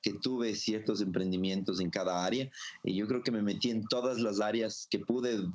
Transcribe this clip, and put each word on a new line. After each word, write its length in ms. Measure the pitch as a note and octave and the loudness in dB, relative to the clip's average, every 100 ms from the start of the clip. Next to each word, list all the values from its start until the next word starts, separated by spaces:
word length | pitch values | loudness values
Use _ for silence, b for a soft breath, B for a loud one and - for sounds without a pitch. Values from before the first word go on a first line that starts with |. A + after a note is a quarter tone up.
que 120 | A2 | -2
tuve 400 | G2+ B2+ B2+ A#2 | -2 -2 0 0
ciertos 480 | G#2 - A2 G#2+ G2+ | 0 0 0 0 0
emprendimientos 760 | G2 F#2 F#2 F#2 F#2+ F#2+ F#2+ F#2 | 0 2 2 2 2 0 0 0
en 100 | F2+ | 0
cada 340 | G2 F#2 F2+ | 0 0 2
área. 280 | F2+ A#2+ C3+ B B B | 2 0 -2 B B B
Y 120 | - F#2+ | -2 -2
yo 120 | G#2 | 0
creo 160 | B2 | 0
que 80 | B2+ | 0
me 100 | A#2 | 0
metí 300 | G#2 G2 A#2+ | 0 0 0
en 160 | A2+ G#2+ | -2 0
todas 320 | B2 B2 A#2+ | 0 0 0
las 220 | A#2 G2+ | 0 2
áreas 460 | G#2 A2+ A2 - - | 2 2 0 -4 -4
que 80 | G2+ | -6
pude 380 | G2 B2 B2 A2 F2+ | 0 0 2 0 0